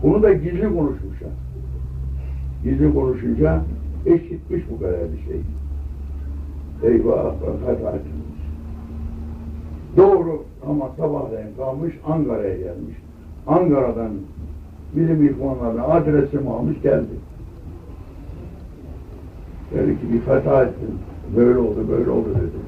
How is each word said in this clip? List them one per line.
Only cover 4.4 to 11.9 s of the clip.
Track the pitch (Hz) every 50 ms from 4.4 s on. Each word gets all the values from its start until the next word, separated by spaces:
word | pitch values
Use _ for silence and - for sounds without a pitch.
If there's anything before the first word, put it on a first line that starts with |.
| - - 175 - - -
bu | - -
kadar | - 90 - - 71 - -
bir | - 71 73
şey. | 78 - - - 71 71 - - - - - - - - - - - - - - - - - - - - - - - - -
Eyvah, | 113 117 - - 113 - - - 113 - - - - - - 123
hata | 123 117 113 113 104
etmiş. | - - - - - - - - - - - - - - - - - - - - - - - - - - - - - - - - - - - - - - - - - -
Doğru | 190 202 196 185 165 165 160 147 - - - - - 143
ama | 147 147 131 131 - 147
sabahleyin | 165 151 147 135 - 117 113 107 107 110 110 113
kalmış, | 131 131 135 147 160 170